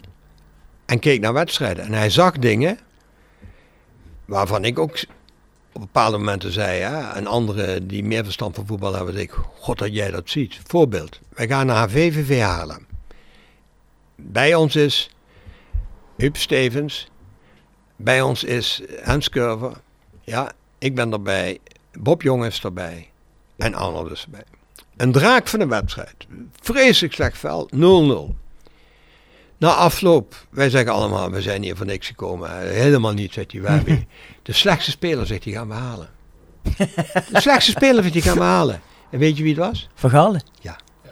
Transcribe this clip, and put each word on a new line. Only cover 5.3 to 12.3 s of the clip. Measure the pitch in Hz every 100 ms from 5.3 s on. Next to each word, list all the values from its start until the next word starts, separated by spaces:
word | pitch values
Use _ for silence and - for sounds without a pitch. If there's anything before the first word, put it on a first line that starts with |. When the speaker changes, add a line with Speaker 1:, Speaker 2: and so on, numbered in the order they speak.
| _ _ _ _
Speaker 1:
op | -
bepaalde | 101 135 113 107
momenten | 104 98 98
zei, | 92 98 90
hè, | 98 151 120
en | 98 104
anderen | 120 110 101 95 92 92
die | 101
meer | 104 113
verstand | 104 - 107
van | 101 101
voetbal | 104 98
hebben, | 95 90
zei | 95
ik: | 95 - - -
"God, | - 117
dat | 104
jij | 107 98
dat | 90 -
ziet." | 156 117 - -
Voorbeeld, | 170 135 95 78 - -
wij | - 117
gaan | 139 131
naar | 110 113
H |
V | 127 170
V | 151
V | 139